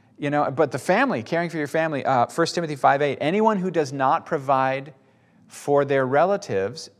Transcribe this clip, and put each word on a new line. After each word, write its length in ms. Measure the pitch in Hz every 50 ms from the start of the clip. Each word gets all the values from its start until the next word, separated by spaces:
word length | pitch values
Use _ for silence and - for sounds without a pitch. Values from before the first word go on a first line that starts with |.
| _ _ _ -
you 100 | 147 143
know, 220 | 147 147 143 131
but 220 | 135 139 156 131 -
the 60 | 135
family, 440 | - - 180 220 277 262 180 156 123
caring 280 | - 175 165 175 165
for 60 | 165
your 120 | 160 147 139
family, 360 | - 160 160 160 151 135 -
uh, 220 | - 135 123 117
First 300 | - - - 165 156 -
Timothy 180 | 180 170 151 151
five 260 | 135 - 135 139 139
eight, 180 | 147 143 127 -
"Anyone 380 | 135 151 180 214 220 220 220 190
who 120 | 180 185
does 220 | 165 170 151 131 143
not 340 | 135 135 131 156 160 -
provide 680 | - 170 151 135 135 139 131 131 135 135 139 135 139 - _ _ _ _ _ _ _ _ _ _
for 380 | _ - - - - 143 143 143
their 200 | 135 139 135 131
relatives, 840 | 127 135 143 165 185 202 196 196 - 113 95 95 104 147 - - - -